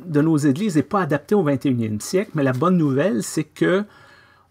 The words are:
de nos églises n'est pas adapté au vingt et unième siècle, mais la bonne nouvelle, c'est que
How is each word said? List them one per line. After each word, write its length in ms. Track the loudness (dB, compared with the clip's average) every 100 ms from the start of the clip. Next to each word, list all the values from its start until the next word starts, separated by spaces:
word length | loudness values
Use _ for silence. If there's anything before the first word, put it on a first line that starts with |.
de 160 | -2 0
nos 160 | 2 2
églises 400 | 2 0 0 0
n'est 60 |
pas 200 | 0 -2
adapté 320 | 0 -2 0
au 80 | 0
vingt 220 | 2 0
et 40 | 0
unième 320 | -2 -2 -6
siècle, 320 | -4 -4 -2
mais 80 | -2
la 100 | -2
bonne 240 | 0 2 2
nouvelle, 460 | 2 0 0 -2
c'est 220 | -4 -6
que 400 | -6 -2 0 0 -2 -12 -20 -20 _ _ _